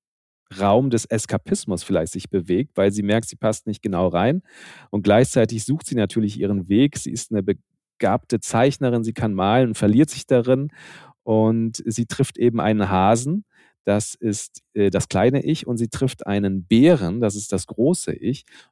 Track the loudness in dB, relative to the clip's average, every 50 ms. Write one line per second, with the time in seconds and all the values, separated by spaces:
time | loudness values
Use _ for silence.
0 | _ _ _ _ _ _ _ _ _ -14 -6 0 2 4 4 4 2 2 0 -2
1 | -2 -2 -4 -4 -2 -4 -4 -4 -4 -4 -6 -4 -4 -4 -6 -6 -4 -2 0 0
2 | 0 -2 -6 -10 -8 -4 -4 -4 -2 0 -2 -2 -2 -2 _ 0 0 0 0 0
3 | -2 0 0 -2 -2 -4 -8 -4 -4 -2 -2 -4 -6 -10 -8 -6 -6 -4 -2 0
4 | 0 0 0 0 0 0 0 -2 -6 _ -18 -20 -20 -20 -20 -20 -12 _ -6 -2
5 | 2 4 4 6 4 4 2 2 0 0 0 -4 -4 -4 -4 -4 -4 -4 -2 0
6 | 0 0 0 -2 -2 -2 -2 -2 -2 -2 -2 -2 -2 0 2 4 4 2 0 -4
7 | -10 -8 -8 -8 -8 -4 -4 -2 -2 -2 -4 -4 _ _ _ _ _ _ _ -4
8 | -2 -2 -2 -2 -4 -4 -4 -4 -4 -2 0 2 2 2 0 0 -2 0 0 -2
9 | -2 -4 -4 -4 -2 -2 0 0 2 2 4 2 2 2 0 0 2 4 4 4
10 | 4 2 0 -6 -2 0 2 2 4 2 2 0 0 -4 -8 -14 -20 -20 -20 -20
11 | -20 -20 _ _ _ 0 2 2 4 4 2 2 0 -2 -4 -6 -6 -6 -4 -4
12 | -4 -4 -2 -2 -2 -2 0 0 0 2 2 2 0 0 2 2 0 2 2 4
13 | 4 4 4 2 0 -2 -4 -4 -6 _ _ _ _ _ _ _ -2 -2 0 0
14 | -2 -4 -8 -6 -4 -4 -4 -4 -8 -14 -18 -20 _ _ -2 0 2 2 2 0
15 | -2 -2 0 2 2 2 2 0 0 -2 -4 -4 -4 -6 -4 -4 -4 -6 -4 -2
16 | -4 -4 -4 -6 -6 -4 -2 0 0 0 -2 -4 -2 2 4 6 6 6 6 4
17 | 2 -2 -2 -2 -2 -2 -2 -4 -6 -6 -6 -6 -6 -6 -4 0 0 0 0 -2
18 | -4 -8 -8 -6 -4 -6 -6 -6 -10 _ -20 -20 -20 _